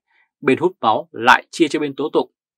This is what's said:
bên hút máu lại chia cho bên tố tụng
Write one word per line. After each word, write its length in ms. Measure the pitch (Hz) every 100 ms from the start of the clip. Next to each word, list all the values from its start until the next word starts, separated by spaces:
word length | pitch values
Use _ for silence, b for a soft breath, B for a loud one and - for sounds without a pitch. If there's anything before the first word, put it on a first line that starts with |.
| _ _ _ _
bên 180 | 143 131
hút 140 | 175 -
máu 280 | 117 113 165
lại 340 | 123 117 127 -
chia 180 | - 160
cho 120 | 156
bên 140 | 147 135
tố 120 | -
tụng 180 | 165 131 _ _